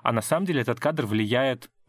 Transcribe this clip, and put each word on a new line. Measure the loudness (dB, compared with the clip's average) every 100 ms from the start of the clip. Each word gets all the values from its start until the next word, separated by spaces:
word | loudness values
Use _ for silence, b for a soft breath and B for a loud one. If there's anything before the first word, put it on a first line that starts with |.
а | -2
на | -2
самом | 0 0 0
деле | 0
этот | 0 0
кадр | -2 -2 0
влияет | 0 2 2 0 -2 -8 _